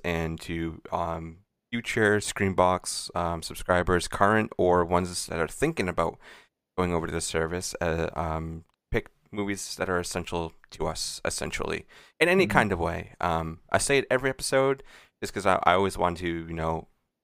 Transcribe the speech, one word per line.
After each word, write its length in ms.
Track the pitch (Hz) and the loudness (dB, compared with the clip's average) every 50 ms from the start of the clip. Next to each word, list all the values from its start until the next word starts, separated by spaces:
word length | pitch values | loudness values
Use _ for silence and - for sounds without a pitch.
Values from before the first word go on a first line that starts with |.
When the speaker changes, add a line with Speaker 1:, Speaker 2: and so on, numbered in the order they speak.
| - | -4
Speaker 1:
and 340 | 90 85 82 82 80 82 80 | -2 -2 -2 -2 -4 -6 -8
to, 400 | - - 85 82 82 82 80 - - - | -8 -6 -6 -4 -4 -6 -6 -10 -12 -6
um, 480 | - 87 85 85 82 82 82 82 82 95 _ _ _ _ _ - | -4 -4 -2 -4 -4 -6 -8 -12 -14 -16 _ _ _ _ _ -8
future 460 | - 117 - - - 117 110 104 104 | -8 -8 -6 -2 0 4 4 6 4
Screenbox, 960 | 104 - - - - 101 98 90 87 90 90 90 90 - - - - - - - | 4 2 -2 -2 0 0 2 4 6 6 4 4 2 -2 -6 -8 -8 -8 -6 -4
um, 260 | 87 87 85 85 82 - | -2 -2 -2 -2 -4 -8
subscribers, 640 | - - - - - 90 87 87 90 90 87 - | -10 -10 -6 2 4 4 4 6 4 2 2 2
current 440 | - - - 101 101 110 110 107 - - | 0 2 4 4 6 6 4 2 0 0
or 260 | - 92 90 87 90 85 | 2 4 6 6 6 4
ones 420 | 85 90 87 92 87 87 - - | 4 2 2 2 0 -4 -8 -8
that 100 | - 82 82 | -4 -2 -2
are 80 | 82 76 | -2 -2
thinking 380 | - - 139 160 160 - 98 90 | 0 -2 -2 0 0 0 -2 -2
about 280 | 85 - 85 85 - - - - - - - _ _ _ _ _ - | 0 0 0 0 -2 -8 -18 -20 -20 -20 -20 _ _ _ _ _ -2
going 160 | - 87 87 87 | -2 0 0 0
over 120 | 82 82 | 0 -2
to 60 | 85 82 | -2 -4
the 80 | 82 | -4
service, 540 | - - - 82 80 80 87 90 92 - - - | -4 -2 -2 0 0 0 -2 -4 -6 -6 -6 -2
uh, 280 | 87 82 80 82 82 - - | -2 0 0 0 -2 -4 -2
um, 480 | - 85 80 80 80 80 80 82 82 - _ _ _ _ - | -4 -4 -2 -2 -4 -6 -6 -10 -12 -14 _ _ _ _ -4
pick 200 | - 110 - - _ _ _ - | -4 -4 -4 -4 _ _ _ -10
movies 440 | - 104 101 101 101 95 - - - | -4 -4 -2 -2 -2 -4 -6 -10 -6
that 140 | - 90 92 | -6 -2 0
are 100 | 90 87 | 0 -2
essential 540 | 87 - - 90 82 - 92 85 82 80 - - _ - | -2 -2 -4 -6 -4 -4 -4 -4 -4 -6 -10 -16 _ -18
to 160 | - - 80 | -8 -6 -6
us, 340 | 80 80 - - - - - - | -4 -4 -6 -8 -8 -8 -6 -6
essentially, 600 | 95 - - - 76 - - - - 82 80 - _ - - - - _ - | -4 -4 -4 -6 -6 -6 -6 -4 -4 -6 -6 -8 _ -20 -20 -20 -12 _ 0
in 100 | 156 175 | 2 2
any 160 | 185 190 175 | 4 4 2
Speaker 2:
Mm-hmm. 40 | - - | 4 4
Speaker 1:
kind 140 | 143 113 101 | 2 2 2
of 80 | 95 85 | 0 0
way. 340 | 82 85 85 85 85 - - - | -2 -2 -2 -4 -8 -10 -8 -4
Um, 380 | - 87 82 82 80 80 80 - _ - | -2 0 0 0 -2 -4 -8 -10 _ 0
I 60 | - 104 | 0 0
say 180 | - - 139 135 | 2 4 2 2
it 80 | - - | 2 2
every 200 | 131 127 135 135 | 0 0 0 -2
episode 500 | 131 - - - 143 135 135 135 139 135 - - - - - _ _ - | -4 -4 -4 0 2 2 4 2 0 -2 -6 -20 -20 -20 -20 _ _ -10
just 120 | - - - | -10 -8 -6
'cause 120 | 104 95 | -2 2
I, 140 | 98 92 - - | 2 2 4 4
I 100 | - 87 | 4 4
always 240 | 95 98 95 92 | 4 4 2 2
want 200 | 92 92 87 87 82 | 2 0 0 0 -2
to, 80 | 90 | -4
you 260 | 85 85 82 82 82 82 | -4 -4 -4 -6 -8 -6
know, 340 | 82 80 82 80 80 - _ _ _ _ _ _ _ | -4 -2 -2 -2 -2 -6 _ _ _ _ _ _ _